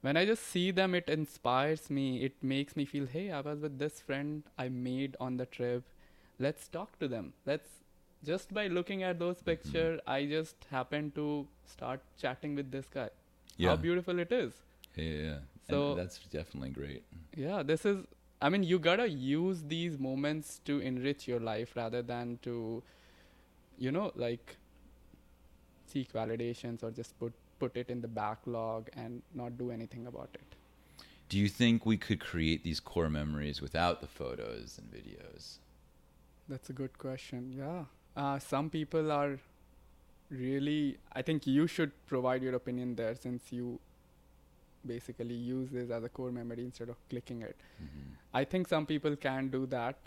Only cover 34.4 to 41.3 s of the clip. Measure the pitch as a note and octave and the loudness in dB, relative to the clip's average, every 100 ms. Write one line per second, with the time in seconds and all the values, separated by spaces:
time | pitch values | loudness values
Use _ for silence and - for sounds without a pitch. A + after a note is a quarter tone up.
34.4 | A1 A1 A1+ - A1 G#1+ G1+ G1+ - - | -6 -8 -10 -14 -16 -14 -14 -16 -16 -16
35.4 | - - - - - - - - - - | -16 -18 -20 -20 -20 -20 -20 -20 -20 -20
36.4 | - C3 - C3 C3 - C3+ C3 - B2+ | -12 -12 -10 -6 -6 -6 -8 -8 -8 -8
37.4 | B2 C3 C#3 F3 D3 - - - C#3 C#3 | -8 -6 -6 -6 -8 -14 -14 -2 0 0
38.4 | - C3+ D3+ D#3+ D3+ E3 D#3 D3 C#3+ C#3 | 0 0 0 0 0 2 4 4 2 0
39.4 | - - - - - - - - - C3 | -8 -20 -20 -20 -20 -20 -20 -20 -12 -4
40.4 | B2+ C#3 C#3 D3+ D3 - - - C3 | 0 2 2 2 2 0 -8 -6 0